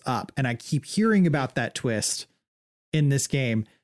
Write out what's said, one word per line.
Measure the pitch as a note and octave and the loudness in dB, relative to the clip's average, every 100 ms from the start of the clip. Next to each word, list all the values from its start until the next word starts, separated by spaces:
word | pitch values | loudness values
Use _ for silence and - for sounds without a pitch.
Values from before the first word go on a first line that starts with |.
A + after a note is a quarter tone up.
| - | -4
up, | A#2+ - - | -6 -6 -4
and | B2+ | -4
I | |
keep | A#2+ - C#3+ | -4 -4 -4
hearing | - - A3 G#3 F3 | -2 0 2 4 4
about | D3 B2+ - | 2 0 -2
that | A#2 | -4
twist | - B2+ G#2+ - - - _ _ _ _ _ - | -4 -2 -2 -2 -6 -10 _ _ _ _ _ -4
in | D#3 D3 | 2 2
this | C#3 - | 2 0
game, | C#3 B2 A2 G#2+ _ | -2 0 -2 -4 _